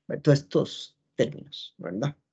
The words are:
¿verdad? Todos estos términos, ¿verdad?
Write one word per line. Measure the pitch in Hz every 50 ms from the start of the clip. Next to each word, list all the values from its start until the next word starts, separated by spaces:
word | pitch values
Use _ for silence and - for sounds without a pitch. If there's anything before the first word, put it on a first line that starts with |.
| _ -
¿verdad? | 117 -
Todos | - 156 143 143
estos | - - - 160 - - - - - - _ _ _ _ _
términos, | - 120 110 - - - - - - - - _ -
¿verdad? | - 82 90 101 135 147 147 _ _ _